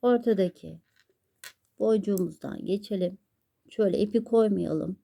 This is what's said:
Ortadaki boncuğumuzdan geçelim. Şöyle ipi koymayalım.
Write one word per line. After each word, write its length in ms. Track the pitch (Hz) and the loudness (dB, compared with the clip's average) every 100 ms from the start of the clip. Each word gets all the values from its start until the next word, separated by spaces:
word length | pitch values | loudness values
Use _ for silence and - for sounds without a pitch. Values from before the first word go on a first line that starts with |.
Ortadaki 760 | 247 240 240 202 185 - 160 160 _ _ _ _ _ _ - _ _ _ | 4 2 2 2 2 -2 -18 -18 _ _ _ _ _ _ -20 _ _ _
boncuğumuzdan 840 | 220 220 202 196 175 160 - - | 2 2 2 -2 -2 -6 -12 -10
geçelim. 540 | - 202 - 196 180 190 _ _ _ _ _ | -4 -4 -4 -4 -4 -6 _ _ _ _ _
Şöyle 300 | - 208 175 | -2 0 2
ipi 260 | 208 226 | 0 0
koymayalım. 760 | 226 226 220 196 165 156 156 190 | 2 2 2 0 -2 -4 -4 -8